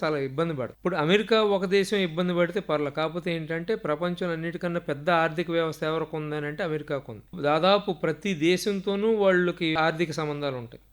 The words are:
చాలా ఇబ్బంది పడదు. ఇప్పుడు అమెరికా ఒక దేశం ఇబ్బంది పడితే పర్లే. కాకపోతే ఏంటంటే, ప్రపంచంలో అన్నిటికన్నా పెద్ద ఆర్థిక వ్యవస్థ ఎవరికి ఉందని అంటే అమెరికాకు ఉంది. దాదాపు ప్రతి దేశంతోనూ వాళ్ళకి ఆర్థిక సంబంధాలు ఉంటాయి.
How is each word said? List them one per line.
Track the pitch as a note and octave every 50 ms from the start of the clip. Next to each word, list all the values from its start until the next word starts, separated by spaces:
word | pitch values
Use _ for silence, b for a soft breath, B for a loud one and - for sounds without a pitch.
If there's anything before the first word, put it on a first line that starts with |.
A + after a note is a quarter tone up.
| F3+
చాలా | D#3 D#3 C#3+
ఇబ్బంది | C#3 C3 C3 D3 E3+ E3+ D#3
పడదు. | C3+ A#2+ G#2+
ఇప్పుడు | - _ - G3+ F3+
అమెరికా | D#3+ D3 D#3+ F#3+ G#3 A3 - A3+ A3
ఒక | G#3+ G#3 G3+ F#3 F#3+
దేశం | F#3 G3 G3+ F#3+ F#3+ A3
ఇబ్బంది | G3+ F#3+ E3+ D#3 E3+ F3+ F3+ F3
పడితే | F3 F3 E3+ E3+ G3+
పర్లే. | F3+ - D#3 D3 D3 C#3
కాకపోతే | C#3 D#3 D#3 D#3+ D#3+ F3 D#3+ F3+ E3
ఏంటంటే, | E3 D#3+ D3+ E3 E3 E3+ - A3
ప్రపంచంలో | A3 - D3+ D3+ D3+ F3 F3+ F3 F3 F#3+ F3
అన్నిటికన్నా | E3 D#3+ D#3+ E3+ E3 F3 - F3 E3+ E3+
పెద్ద | E3+ - D#3 C#3 D3 F3+
ఆర్థిక | F3 E3 D#3+ E3 D#3 E3+ E3+ E3+
వ్యవస్థ | E3 E3 E3 D#3+ D3+ - D#3+
ఎవరికి | D#3 D#3+ E3 D#3+ D#3 -
ఉందని | D#3 D3+ D3+ D3+ D3+ D3
అంటే | D3 D3+ D3+ G3
అమెరికాకు | E3 D#3 D3+ D3 - D3 C3+ - -
ఉంది. | A2 G2+ - _ - F3+
దాదాపు | C#3 C#3+ D3+ D#3+ E3 F#3+ G3+ G#3 G3 G#3
ప్రతి | F3 - - D#3+ D#3 D#3 - G3+ F#3+
దేశంతోనూ | D3 D3+ E3+ F3+ F3 - G#3+ G3+ G3 F3+ G3+ G3 G3+ G#3 A3+ A3+
వాళ్ళకి | G#3+ G3+ F#3+ F#3 F3+ F3+ F3 E3+ - F3 D#3+ D#3
ఆర్థిక | D#3+ D#3 E3 D#3+ D#3 F3 D#3+
సంబంధాలు | D3+ E3 D#3 D3+ D3 C#3+ C#3+ C#3 C3
ఉంటాయి. | B2 A#2 A#2 - - - _